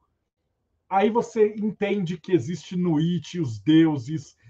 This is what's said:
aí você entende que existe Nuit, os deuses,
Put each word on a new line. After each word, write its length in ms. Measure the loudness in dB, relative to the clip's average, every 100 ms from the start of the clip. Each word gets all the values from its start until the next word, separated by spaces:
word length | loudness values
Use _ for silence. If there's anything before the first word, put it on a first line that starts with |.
| _ _ _ _ _ _ _ _ _
aí 200 | 0 2
você 460 | 2 -2 0 0 0
entende 600 | -6 -4 -4 -2 -4 -6
que 140 | -2
existe 440 | -2 -2 -10 -8 -4
Nuit, 640 | 0 0 0 -2 -6 -6
os 200 | -6 -4
deuses, 800 | 4 6 6 2 -4 -10 -10 _